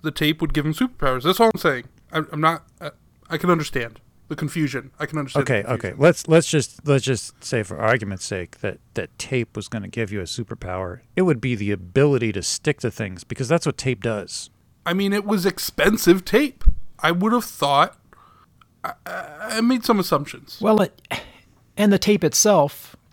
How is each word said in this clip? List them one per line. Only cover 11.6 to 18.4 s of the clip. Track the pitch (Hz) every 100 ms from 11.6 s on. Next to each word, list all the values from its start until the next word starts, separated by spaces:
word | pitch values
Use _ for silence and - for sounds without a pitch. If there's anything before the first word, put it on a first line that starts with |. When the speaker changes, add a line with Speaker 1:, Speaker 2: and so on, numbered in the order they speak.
| 101
Speaker 2:
ability | 101 90 131 147 135 113
to | 98
stick | - - - -
to | 117
things | - 104 90
because | - - 127
that's | 165 156
what | -
tape | 135 113
does. | 113 107 90 - - _ _ _ 160
Speaker 1:
I | 185
mean, | 196
it | 202 202
was | 208 180
expensive | - - - 175 220 - 185 -
tape. | 233 285 - - - - -
I | 156
would | 175 214
have | 240 -
thought, | - 143 143 165 - _ _ _ _